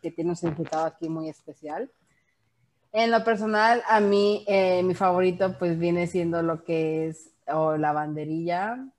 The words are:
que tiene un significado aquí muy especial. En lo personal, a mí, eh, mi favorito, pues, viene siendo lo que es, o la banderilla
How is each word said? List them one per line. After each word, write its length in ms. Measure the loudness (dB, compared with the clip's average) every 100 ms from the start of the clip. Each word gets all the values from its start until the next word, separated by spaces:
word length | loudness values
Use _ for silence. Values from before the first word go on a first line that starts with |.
que 100 | -10
tiene 200 | -4 -4
un 40 | -2
significado 500 | -4 -4 -4 -2 -4
aquí 240 | -4 -8
muy 200 | -6 -8
especial. 600 | -12 -18 -16 -10 -10 -10 _ _ _ _ _ _ _ _ _ _
En 200 | 0 2
lo 120 | 2
personal, 580 | 2 0 0 2 4 2 4
a 120 | 4
mí, 440 | 4 4 4 0 2
eh, 340 | 2 4 2
mi 100 | 2 2
favorito, 640 | 2 4 2 2 -2 0
pues, 200 | -2 0
viene 280 | 0 0 0
siendo 340 | -2 -2 0
lo 200 | -2 -2
que 440 | -2 -2 0 -2 -4
es, 240 | -8 -18 _ -4
o 300 | 0 0 2
la 140 | 0
banderilla 920 | 0 -4 -6 -6 -4 -2 -2 -4 -8 -12